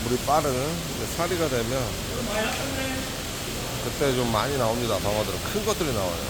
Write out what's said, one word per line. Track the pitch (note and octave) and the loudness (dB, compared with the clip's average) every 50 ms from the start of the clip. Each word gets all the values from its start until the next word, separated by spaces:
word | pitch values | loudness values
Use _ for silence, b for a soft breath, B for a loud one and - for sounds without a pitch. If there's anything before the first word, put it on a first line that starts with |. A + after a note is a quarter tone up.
| A2+ | 2
물이 | A2+ B2 A#2+ - | 0 0 0 2
빠른, | C3 C#3+ D#3+ D3 D3 | 2 2 4 4 2
근데 | B2+ B2+ C3+ D#3 E3+ E3+ E3 D#3 A#2+ A#2+ A2+ - - | 2 2 0 0 -2 -4 -4 -6 -4 -4 -4 -4 -2
사리가 | - E3+ F3 F#3 E3+ E3 D3 | -2 0 0 2 2 2 2
되면 | C3 A#2+ A2+ A2+ B2+ C3+ B2 G#2+ G2+ - - A2+ - A#3 A#3 G#3 G#3 G#3+ G#3+ - - - C#4 C4+ C#4 C4+ C4 C4 C4 C4 - - - - - - - - - - - - - - - - - | 2 0 0 0 0 0 0 -2 -2 -4 -4 -4 -4 -2 -2 -2 0 0 0 0 -2 -2 -2 -2 -2 -2 -2 -2 -2 -2 -4 -4 -4 -6 -6 -6 -6 -4 -4 -4 -4 -4 -4 -4 -4 -2 -4
그때 | A#2+ A2 - D3+ C#3 B2+ | -4 0 2 2 2 4
좀 | B2 B2 A#2 | 4 2 2
많이 | A2+ G#2 A2 C3 C#3+ | 2 2 2 2 2
나옵니다. | C3+ A#2+ A2 A2+ A#2+ B2 A2+ G#2 F#2 | 2 2 2 2 2 2 2 0 2
광어들은 | E2 G2+ G#2 G#2+ G#2+ F#2+ F#2 F2 - - | 2 2 2 2 2 0 0 -2 -2 -2
큰 | - G#3 A3 | -2 0 0
것들이 | A3 G3+ - F3+ D3 | 0 0 0 0 0
나와요. | A#2+ G#2 F#2+ F2+ E2+ E2 C#2 | 2 0 0 0 -2 -2 -4